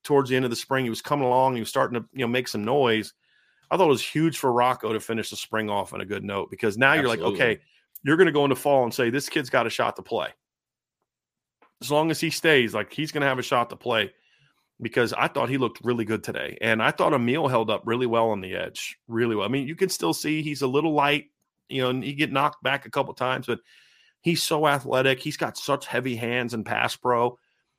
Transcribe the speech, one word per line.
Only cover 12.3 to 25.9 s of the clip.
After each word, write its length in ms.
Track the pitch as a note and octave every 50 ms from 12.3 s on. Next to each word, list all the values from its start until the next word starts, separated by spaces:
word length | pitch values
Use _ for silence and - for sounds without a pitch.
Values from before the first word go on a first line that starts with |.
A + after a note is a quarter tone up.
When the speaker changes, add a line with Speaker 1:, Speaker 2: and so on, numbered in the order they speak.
Speaker 1:
stays, 440 | - - - E3 D3+ C3 A#2 G#2 G2+
like, 180 | G#2+ G#2 -
he's 200 | - - D#3 D#3
gonna 140 | - D3 C#3+
have 120 | C#3 C3 B2+
a 40 |
shot 280 | A#2+ - C#3 A#2+ A#2+ -
to 60 | -
play, 360 | - - A#2+ A#2 A2 G2+ G2 - _ _ _ _ _ _ _ _ _ _ _ _ -
because 320 | A#2+ A2+ - C3 A#2 G#2+
I 160 | - - C#3 E3+
thought 200 | - C#3+ - B2
he 100 | C3+ C3+
looked 220 | B2 A2 - -
really 220 | - A#2+ B2 A2+ G#2+
good 180 | G#2 A2 G#2
today. 340 | - - - - C#2+ - - -
And 220 | G#2+ A2+ A2 A2
I 80 | A2+ C#3+
thought 220 | D#3+ - F3 E3
Emil 360 | D3+ B2+ A#2 A#2 C3+ D#3+ D3+ C3
held 220 | C3 A#2 A2 A2
up 120 | G#2 F#2 -
really 220 | A2+ A#2 B2+ B2+
well 240 | A#2 A2+ A#2 A2+ A2+
on 100 | G#2 G2
the 140 | F#2+ F#2 F#2
edge, 440 | F#2 F2 - - - - - - _ _ -
really 260 | A2+ A2+ A#2+ A#2 A2
well. 120 | G#2 G2
I 20 | G#2+
mean, 180 | C3 C#3 C3
you 80 | C#3 E3
can 140 | - F#3+ F#3
still 240 | - - E3+ E3
see 300 | D#3 - - D#3 D#3 D#3
he's 200 | D3+ D3+ C#3+ C3
a 40 | C#3+ B2+
little 240 | C3 D3 D#3+ D#3+
light, 380 | D3+ D3 C#3 C#3+ D3 D3 - _ _ _ _ _ _ _ _ -
you 140 | C3+ C3
know, 80 | B2+ B2+
and 140 | B2+ C3 G2
he 80 | C#3 C#3+
get 160 | C#3 D#3 C3
knocked 320 | C3+ C3+ D3 D3 - -
back 240 | - B2+ C#3 C#3 -
a 40 | A2+
couple 240 | - C#3+ C3 B2 -
times, 320 | - B2 B2+ C3 B2+ A#2
but 140 | - A#2 - _ _ _ _ _ _ _ _ _ _ _ _
he's 220 | - E3+ E3+ D#3
so 240 | - - D#3+ D3+ D#3
athletic. 520 | D3 C#3+ C#3 B2+ - B2+ B2+ C3 C3+ C3 B2+
He's 160 | - D3+ D3
got 200 | - D#3 A#2 -
such 300 | - - C#3+ C#3 C#3 -
heavy 280 | -